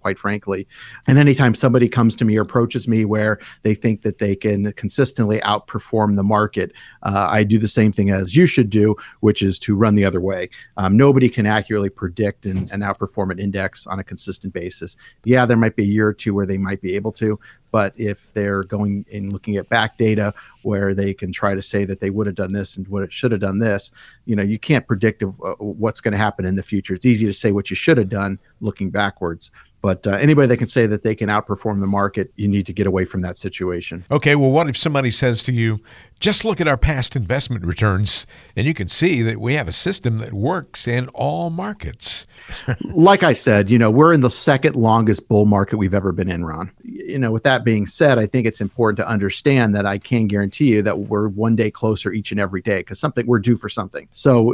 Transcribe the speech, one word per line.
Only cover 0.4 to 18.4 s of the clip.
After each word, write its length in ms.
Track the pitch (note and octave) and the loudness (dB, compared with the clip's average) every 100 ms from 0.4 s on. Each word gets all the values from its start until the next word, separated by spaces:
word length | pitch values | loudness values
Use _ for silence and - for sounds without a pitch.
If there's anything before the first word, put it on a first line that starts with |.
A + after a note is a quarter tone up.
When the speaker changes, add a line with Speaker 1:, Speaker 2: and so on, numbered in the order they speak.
| - F#2+ - - - - - | -4 -8 -8 -18 -20 -6 2
Speaker 1:
And 120 | C3+ | 6
anytime 360 | C#3+ C3+ B2+ | 6 6 4
somebody 340 | A2 C3 A#2+ A#2 | 4 2 4 4
comes 280 | - A2+ - | 4 2 2
to 80 | |
me 120 | A2+ G#2+ | 2 2
or 60 | |
approaches 460 | G#2 B2 A#2 B2 A#2 | 0 0 0 -2 -2
me 160 | A2 | 0
where 340 | G#2+ G#2+ G#2+ G#2 - - | 0 0 0 -2 -8 -4
they 120 | G#2+ | -2
think 280 | G#2+ A#2 G#2 | 0 0 -2
that 160 | G#2+ - | -4 -2
they 160 | G#2 | -2
can 380 | G2 A2 G2+ G#2 | -2 -2 -2 -2
consistently 640 | - G2+ - C3 - G#2+ G#2+ | -4 -4 0 0 0 -2 0
outperform 760 | G2+ G#2+ - A2 - A2 G#2+ G2+ | 0 -2 -4 -10 -4 0 2 2
the 80 | |
market, 480 | G2 G#2+ G#2 - F2+ - - - | 2 2 0 -2 -6 -8 -20 -10
uh, 240 | - G2 F#2 | -4 0 2
I 140 | G#2+ | 2
do 140 | G#2 A2 | 2 2
the 100 | G#2+ | 2
same 240 | - G#2+ | 2 2
thing 180 | G2+ G2+ | 2 0
as 240 | F#2+ F#2 | 0 2
you 120 | A#2+ F3 | 4 4
should 240 | - A2 | 4 2
do, 260 | G#2+ G#2+ G#2 - - | 4 2 0 -6 0
which 200 | G#2+ G#2 | 0 2
is 180 | G2 F#2 | 0 -2
to 160 | - G2+ | -2 2
run 180 | A2 | 2
the 100 | G#2 | 4
other 160 | G2 F2+ | 2 0
way. 300 | F#2 F#2 F2+ - - - | -2 -4 -8 -12 -14 -4
Um, 180 | F#2+ G#2 | 2 4
nobody 320 | C#3 C3+ B2+ | 6 6 4
can 180 | - G#2+ | 2 0
accurately 440 | G#2+ G2+ G#2+ G2 | 0 0 -4 -4
predict 540 | - F#2+ F2 G#2 - | -6 -8 -4 -4 -4
and, 240 | G2+ F#2+ F#2 | -6 -6 -6
and 100 | G2 | -6
outperform 480 | G2+ G2 - - F#2+ | -6 -4 -6 -4 -4
an 80 | F#2 | -4
index 480 | G2+ G2 F#2+ - - | -4 -4 -6 -8 -10
on 140 | F#2+ | -10
a 40 | |
consistent 480 | F#2 F#2+ - F#2+ G2 | -10 -10 -10 -10 -10
basis. 440 | F#2 F2 - E2+ - - _ | -10 -10 -12 -14 -16 -20 _
Yeah, 220 | A2+ B2+ A#2+ | 2 4 4
there 100 | A#2 | 4
might 200 | A2 - | 2 2
be 80 | |
a 20 | G2+ | 0
year 220 | G#2+ G#2+ | 2 0
or 60 | |
two 200 | G#2 - | 0 -4
where 120 | G2 G2 | -2 -2
they 120 | F#2+ | -2
might 220 | F#2+ G2 | -4 -6
be 160 | F#2+ G2 | -6 -4
able 160 | G#2 | -6
to, 260 | - A2 G#2+ - - _ | -4 -4 -4 -10 -20 _
but 220 | A2 G2 - | -2 -2 -4
if 360 | G#2 G2+ - | -8 -8 -8
they're 320 | G#2+ | -6